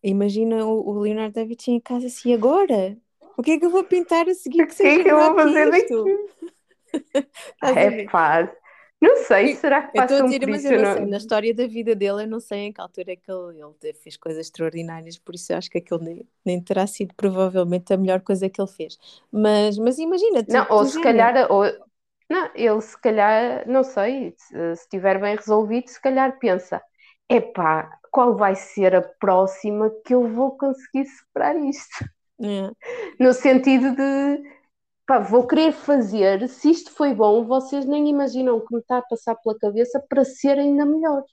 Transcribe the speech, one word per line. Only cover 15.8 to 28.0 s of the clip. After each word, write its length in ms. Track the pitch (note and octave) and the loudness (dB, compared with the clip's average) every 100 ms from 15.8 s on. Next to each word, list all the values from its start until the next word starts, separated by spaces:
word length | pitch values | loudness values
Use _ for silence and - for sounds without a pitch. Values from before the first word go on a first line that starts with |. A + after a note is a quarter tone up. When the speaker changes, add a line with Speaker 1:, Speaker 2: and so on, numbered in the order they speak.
| F3 E3+ | -6 -8
Speaker 1:
nem, 240 | E3 E3+ - _ | -8 -14 -20 _
nem 160 | - F3+ | -6 -6
terá 240 | F3 F#3+ G3 | -4 -4 -4
sido 280 | - G3 | -6 -12
provavelmente 760 | - G3 F#3 F#3+ F#3 F3 F3+ F3 | -4 -4 0 -2 0 -2 -2 -2
a 40 | F#3+ | -2
melhor 240 | F#3+ F#3 | 0 -2
coisa 260 | F#3+ F#3+ F#3+ | -2 -4 -4
que 120 | F#3+ | -6
ele 100 | F#3+ | -8
fez. 280 | _ D#3+ - - - _ | _ -16 -16 -20 -20 _
Mas, 440 | G#3 G#3+ G#3+ G#3 G3+ | 0 2 2 2 0
mas 200 | A3+ C4 | -2 -2
imagina, 460 | E4 F4+ A4 D#4+ G#3+ | -2 0 2 0 2
Speaker 2:
Não, 80 | |
Speaker 1:
tipo, 120 | B3 - | 0 4
Speaker 2:
ou 60 | G#3+ | 2
Speaker 1:
do 80 | |
Speaker 2:
se 40 | C4+ | 2
Speaker 1:
género. 120 | D4+ | 0
Speaker 2:
calhar, 460 | C4+ A#3 A#3 B3+ B3 | 2 4 4 4 2
ou... 140 | G3+ G3+ - _ _ _ _ _ | 2 0 -4 _ _ _ _ _
Não, 200 | F4 F4 | -6 -6
ele 260 | - A#3 G#3+ | -2 0 0
se 200 | A3 - | -4 -4
calhar, 680 | B3 G#3+ G#3 A3 A#3+ - - | -2 2 2 2 0 -4 0
não 160 | C4 | 0
sei, 500 | C4 - G3+ C4+ G3+ - | 0 -2 -4 -4 -8 -12
se, 380 | _ - E3 E3+ | _ -8 -6 -8
se 120 | _ | _
tiver 320 | G3 F#3+ F#3+ | -2 0 0
bem 160 | G#3 G#3 | -2 -4
resolvido, 520 | - G#3+ G#3+ A#3 B3 | 0 0 2 -4 -6
se 120 | - | -6
calhar 380 | C4+ C4 C4+ C4 | -2 0 0 0
pensa, 420 | A#3 F#3 - - _ _ _ _ _ | -2 -2 -4 -12 _ _ _ _ _
"Epá, 600 | A#3 A3+ - D#3+ D#3 D#3 - | 0 0 -4 -2 -2 -4 -18